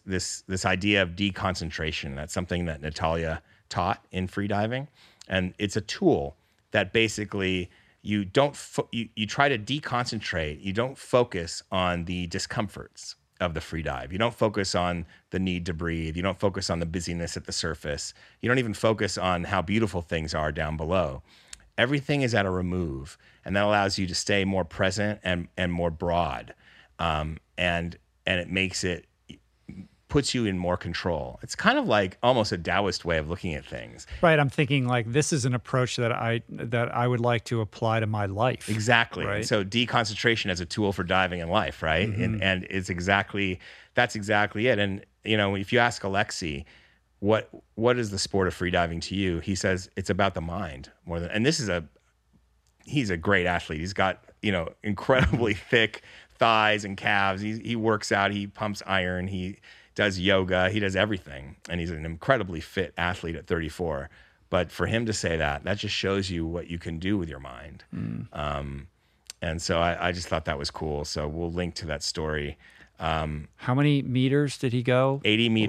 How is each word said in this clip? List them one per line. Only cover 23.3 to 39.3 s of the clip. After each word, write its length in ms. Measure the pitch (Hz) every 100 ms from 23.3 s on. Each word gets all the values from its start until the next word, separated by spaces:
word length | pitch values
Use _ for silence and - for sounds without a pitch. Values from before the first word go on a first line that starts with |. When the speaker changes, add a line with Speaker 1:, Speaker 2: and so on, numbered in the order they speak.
| _
Speaker 1:
and 120 | - 98
that 80 |
allows 340 | 104 104 98 98
you 80 | 92
to 80 | 87
stay 300 | - 101 95
more 180 | 95
present 560 | 87 - 95 95 104 104
and, 240 | 92 87 82 -
and 160 | 90
more 160 | 87 87
broad. 640 | 80 87 85 80 64 58 - - - - -
Um, 380 | 82 78 78 80 - -
and, 400 | 90 85 85 - _ _ -
and 120 | 92
it 100 | 85
makes 320 | 92 95 -
it, 240 | 92 82 - _ - - _ _ - - 95 _ _
puts 280 | 147 - 123
you 100 | 110
in 140 | 95
more 180 | 87 90
control. 640 | - 85 92 80 64 -
It's 140 | - -
kind 240 | 196 277
of 80 | 233
like 320 | 107 95 -
almost 300 | 120 127 107
a 60 | 92
Taoist 440 | 82 90 101 -
way 140 | 82 80
of 100 | 76
looking 260 | 85 92 73
at 100 | -
things. 400 | 62 57 60 - -
Speaker 2:
Right. 160 | 175 156
I'm 80 | 143
thinking, 360 | - 139 143 123
like, 240 | 123 113
this 220 | 131 151
is 100 | 156 123
an 100 | 123
approach 400 | - 131 127 -
that 160 | 117
I, 320 | 120 113 117 -
that 440 | - 135 120 120
I 140 | 117 120
would 120 | 123
like 260 | 120 117 -
to 160 | 117
apply 380 | 107 - 113 113
to 60 | 107
my 220 | 107 101
life. 420 | 95 123 - -
Speaker 1:
Exactly. 540 | 107 107 117 117 -
And 80 | 98